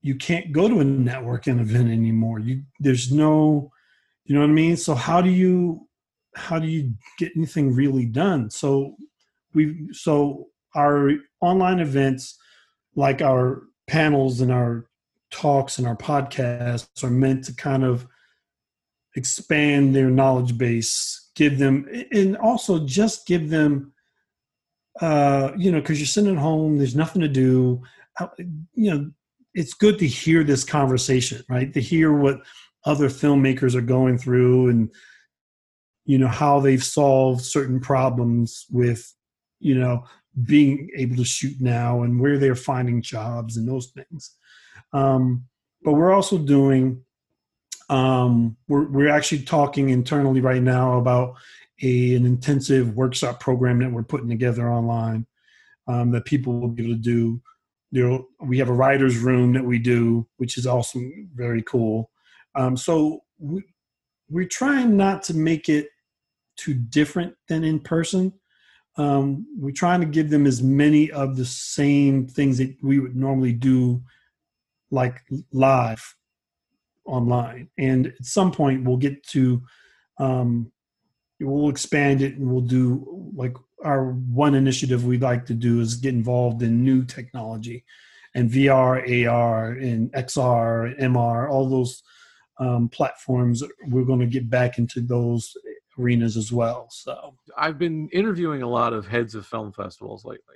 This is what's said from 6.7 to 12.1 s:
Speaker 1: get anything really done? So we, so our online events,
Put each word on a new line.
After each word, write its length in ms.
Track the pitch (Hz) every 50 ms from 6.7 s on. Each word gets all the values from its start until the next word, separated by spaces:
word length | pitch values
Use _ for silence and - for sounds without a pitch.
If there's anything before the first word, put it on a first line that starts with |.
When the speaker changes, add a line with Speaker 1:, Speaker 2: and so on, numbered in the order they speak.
| 160 160 143 127 110 101 _ - _
Speaker 1:
get 160 | - 170 165 -
anything 400 | 160 165 139 - 165 143 139 123
really 300 | 127 139 143 135 131 120
done? 440 | 117 110 135 175 202 180 139 113 107
So 460 | - - - 143 139 139 135 139 - - - _ _ _ _ _ _ _ _ _ -
we, 360 | 160 156 151 156 165 151 -
so 560 | - - - 170 151 147 143 143 139 - - _ _ _ _ _ _
our 360 | 151 143 147 147 143 143 139 147 151 - _ _ _
online 380 | - 175 185 190 185 180 185 180
events, 580 | 165 143 135 139 139 135